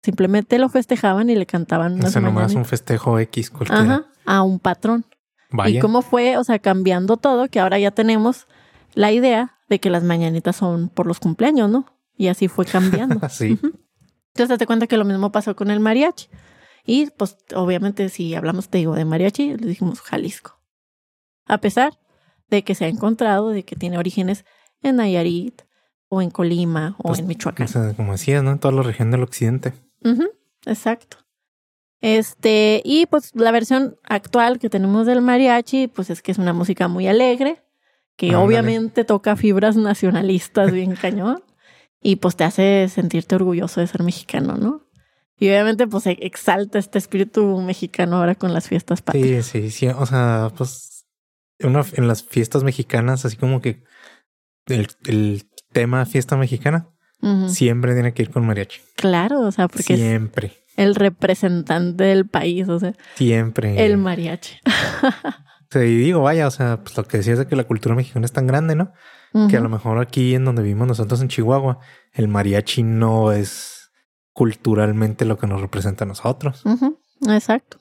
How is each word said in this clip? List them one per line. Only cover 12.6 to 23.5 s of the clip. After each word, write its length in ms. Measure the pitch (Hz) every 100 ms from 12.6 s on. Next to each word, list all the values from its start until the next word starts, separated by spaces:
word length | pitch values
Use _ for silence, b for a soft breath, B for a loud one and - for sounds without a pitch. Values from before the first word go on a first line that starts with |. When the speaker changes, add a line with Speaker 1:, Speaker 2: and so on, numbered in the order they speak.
| 180
Speaker 1:
cambiando. 540 | 185 185 180 262 226 151
Speaker 2:
<laughs> 40 |
Sí. 240 | - 110
Speaker 1:
Ujú. 260 | 214 294 - _ _ _ _ _
Entonces, 160 | - 240
date 160 | 240 226
cuenta 220 | 226 226
que 100 | 226
lo 80 | 202
mismo 260 | 190 202
pasó 240 | 208 208 196
con 160 | 202
el 80 | 208
mariachi. 480 | 214 226 311 - - b b b b b -
Y, 240 | 247 294
pues, 260 | _ 196 - _ -
obviamente, 540 | 180 180 202 202 196
si 260 | - 170 165
hablamos, 320 | 160 180 -
te 120 | 185
digo, 140 | 165
de 120 | 160 160
mariachi, 500 | 160 190 202 285 262
le 100 | 226
dijimos 340 | 175 180 240
Jalisco. 580 | - - - - - _ _ _ _ _ _ _ _ _ _
A 120 | 214
pesar 340 | 208 196 269 - _ _ _ _ _
de 140 | 208 196
que 100 | 190
se 80 |
ha 60 | 170
encontrado, 600 | 226 208 226 226 202 220